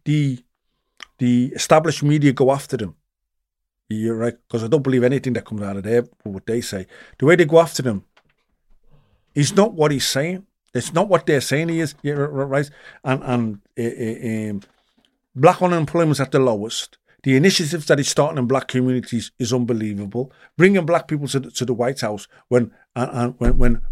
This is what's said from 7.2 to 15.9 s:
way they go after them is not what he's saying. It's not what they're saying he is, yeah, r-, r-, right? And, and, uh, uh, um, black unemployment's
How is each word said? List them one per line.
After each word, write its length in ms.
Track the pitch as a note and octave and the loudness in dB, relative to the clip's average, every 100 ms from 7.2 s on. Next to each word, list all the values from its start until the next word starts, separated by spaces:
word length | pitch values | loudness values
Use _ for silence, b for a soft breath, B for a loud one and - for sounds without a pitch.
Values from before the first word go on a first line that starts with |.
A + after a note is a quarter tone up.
| C3+ | 2
way 100 | F3 | 4
they 80 | |
go 160 | D#3+ E3 | 6 4
after 220 | D#3+ - | 4 0
them 220 | B2+ G2 - _ _ _ _ _ _ _ _ _ _ _ _ | -4 -4 -8 _ _ _ _ _ _ _ _ _ _ _ _
is 200 | C#3+ C#3+ | -2 0
not 200 | F#3+ G#3+ | 4 2
what 180 | E3+ D3+ | 2 0
he's 160 | C#3 - | 0 -2
saying. 380 | C3+ D#3+ F#3 - _ _ | -4 -4 -8 -12 _ _
It's 180 | B2 - | -6 -2
not 160 | E3 G#3 | -2 2
what 180 | E3+ - | 0 2
they're 140 | C#3+ | 0
saying 280 | - C#3 E3 | 0 -2 -2
he 120 | E3 | -2
is, 140 | D#3 - | -4 -6
yeah, 120 | C#3+ | -6
r-, 260 | D3 C#3+ C#3+ | -4 -4 -4
r-, 60 | C#3 | -2
right? 220 | C#3 D3 b b b | -2 -4 b b b
And, 180 | - B2+ | -4 -4
and, 380 | C3 B2 A2+ G2+ _ - | -2 -2 -2 -6 _ -6
uh, 40 | |
uh, 680 | A#2 - A2+ A2+ A#2 A2 G#2+ | -6 -4 -8 -6 -6 -6 -6
um, 100 | G2+ - _ _ _ _ _ _ | -8 -12 _ _ _ _ _ _
black 280 | C3 D#3+ F3+ | 2 4 4
unemployment's 560 | F3+ F3 D3 | 0 0 0